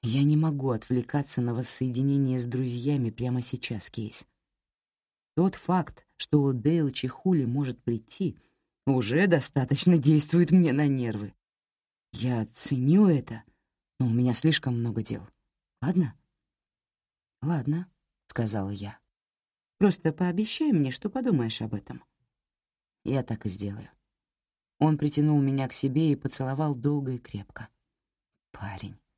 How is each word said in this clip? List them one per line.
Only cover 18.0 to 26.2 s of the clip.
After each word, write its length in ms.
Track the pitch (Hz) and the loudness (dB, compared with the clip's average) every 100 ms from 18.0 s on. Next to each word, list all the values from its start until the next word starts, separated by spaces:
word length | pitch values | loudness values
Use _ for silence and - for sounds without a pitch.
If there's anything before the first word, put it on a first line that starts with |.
| _ _ _ | _ _ _
сказала 420 | - 113 104 98 | -4 -2 -2 -6
я. 280 | 101 101 - _ _ _ _ _ _ _ _ | -8 -10 -14 _ _ _ _ _ _ _ _
«Просто 340 | 202 - 160 | 2 4 -2
пообещай 600 | 151 180 175 214 - 311 | 0 -2 0 -4 -2 2
мне, 180 | 190 135 | 2 2
что 200 | - 214 | -2 -6
подумаешь 500 | 262 254 160 113 - | -4 2 2 0 -4
об 140 | 110 | -6
этом». 300 | 107 - - _ _ _ _ _ _ _ _ _ _ | -8 -10 -18 _ _ _ _ _ _ _ _ _ _
«Я 180 | - 135 | -4 -4
так 220 | 123 110 | -2 -6
и 40 | 107 | -6
сделаю». 420 | 95 104 101 107 _ _ _ _ _ _ _ _ _ | -6 -8 -10 -16 _ _ _ _ _ _ _ _ _
Он 180 | 151 151 | 2 2
притянул 440 | 147 147 151 151 | 0 2 4 4
меня 280 | 135 135 131 | 2 0 -2
к 40 | |
себе 400 | - 139 131 160 | -2 -2 2 2
и 40 | |
поцеловал 580 | 139 | 0